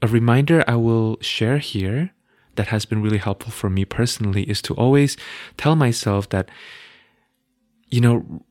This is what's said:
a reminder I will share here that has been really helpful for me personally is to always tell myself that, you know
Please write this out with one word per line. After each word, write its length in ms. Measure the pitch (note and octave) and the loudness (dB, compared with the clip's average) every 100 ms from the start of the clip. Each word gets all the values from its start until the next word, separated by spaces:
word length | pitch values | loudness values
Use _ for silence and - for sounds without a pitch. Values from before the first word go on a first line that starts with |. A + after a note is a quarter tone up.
a 60 | A2 | 0
reminder 560 | A#2 A#2 B2 C#3+ E3 - | 2 4 4 4 2 2
I 100 | A#2+ | 2
will 420 | A#2 A2+ A2 A2 | 2 2 0 -4
share 380 | - - A2+ C#3+ | -6 -2 0 0
here 540 | - G#2 F#2+ A#2+ F#3 - _ _ _ - | -2 -4 -2 -2 -4 -8 _ _ _ -6
that 120 | G2+ | -2
has 160 | A2 | -2
been 180 | - G#2+ | -2 -2
really 160 | G#2+ G#2 | 0 0
helpful 340 | G2+ G2 - | -2 -6 -8
for 180 | - G2+ | -6 -2
me 140 | F#2+ | -2
personally 580 | F#2+ - A#2+ - G#2+ G2 | -2 -2 -2 -2 -2 -2
is 160 | G2 G2+ | -2 -4
to 120 | - | -4
always 420 | - B2 C#3+ C#3+ - - - - - | 0 4 4 2 -2 -14 -18 -18 -4
tell 200 | D3 D#3+ | 0 2
myself 520 | B2+ A2 - G2+ G2+ | 2 0 0 -2 -2
that, 180 | G2 F#2 - - - - - _ _ _ _ _ _ _ _ _ | -4 -4 -10 -20 -20 -20 -20 _ _ _ _ _ _ _ _ _
you 120 | A#2+ | 2
know 420 | A#2+ A#2+ - D#2+ - | 4 2 -2 -14 -18